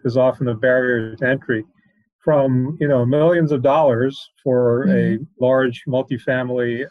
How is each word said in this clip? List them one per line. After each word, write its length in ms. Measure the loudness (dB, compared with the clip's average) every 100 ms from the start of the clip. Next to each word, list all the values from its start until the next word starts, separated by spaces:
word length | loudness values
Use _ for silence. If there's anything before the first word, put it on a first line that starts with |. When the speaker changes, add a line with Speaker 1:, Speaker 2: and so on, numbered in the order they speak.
Speaker 1:
is 140 | -2 2
often 300 | 2 0 -4
a 40 |
barrier 600 | -2 0 2 2 -2 -4
to 120 | -4 -2
entry, 360 | -2 -2 -4 -6 _ _ _ _ _
from, 520 | 0 2 2 0 -2 -2
you 60 | 0
know, 180 | 0
millions 460 | 2 2 2 2 0
of 100 | 0
dollars 680 | 2 2 2 2 -2 -4 -16 _
for 400 | -2 2 2 2
a 20 | 2
Speaker 2:
Mm-hmm. 360 | 2 0 -2 -6 -4
Speaker 1:
large 440 | 0 2 0 -4 -4
multifamily 960 | -4 -4 -6 -4 -4 -2 -2 -2 -4 -8